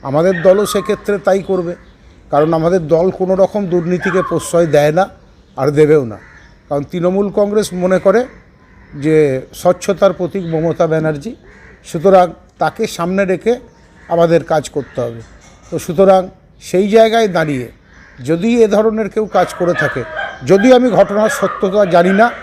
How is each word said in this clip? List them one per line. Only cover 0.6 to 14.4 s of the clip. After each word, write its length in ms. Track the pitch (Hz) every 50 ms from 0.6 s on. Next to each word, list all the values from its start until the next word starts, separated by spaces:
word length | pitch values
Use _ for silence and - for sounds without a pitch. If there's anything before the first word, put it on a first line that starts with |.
| 208 - -
সেক্ষেত্রে 420 | 202 185 - 208 - - - 208 196 202
তাই 140 | 202 185 202 170 -
করবে, 240 | 190 185 175 170 175 - - - _ _ _ - - - _ -
কারণ 180 | - 143 156 160 165 160
আমাদের 220 | 160 170 180 190 160 147 165
দল 140 | 160 175 190 185 -
কোনো 140 | 190 180 185 185 190
রকম 180 | 185 - 208 202 175 170
দুর্নীতিকে 480 | 175 165 170 180 175 - 190 175 185 175 -
প্রশ্রয় 380 | 170 156 - - - 170 175 165 143
দেয় 180 | 151 143 151 156 175
না 60 | 196 196 - - _ _ - _ _ _ -
আর 100 | - 131 147 147 151
দেবেও 240 | 156 147 156 151 131 113
না। 60 | 107 95 - - - - - - - _ _
কারণ 160 | _ 147 143 143 -
তৃণমূল 380 | - 180 165 180 190 196 208 202 170 220
কংগ্রেস 280 | 202 202 208 214 208 - 180 180 180
মনে 160 | 185 190 180 -
করে 160 | 196 190 226 254 277 - - _ _ _ _ _ _ - - - _ - 151 135
যে 100 | 156 160 156 151 139 131 131 - - - -
স্বচ্ছতার 520 | - 180 180 180 - - 196 156 202 196 175
প্রতীক 260 | - 180 156 - 196 180 165 160
মমতা 320 | 156 160 170 156 - 175 165
ব্যানার্জি, 400 | 156 160 156 156 156 143 143 226 254 _ _ - - - - - - _ _ -
সুতরাং 360 | - 170 147 196 190 185 180 170 175 - _ _ _ _
তাকে 220 | 165 156 - - 226 208 -
সামনে 260 | - 170 175 185 190 202 180
রেখে 220 | 185 180 - 220 240 247 - - _ _ _ _ _ - - - 170
আমাদের 280 | 170 170 165 170 165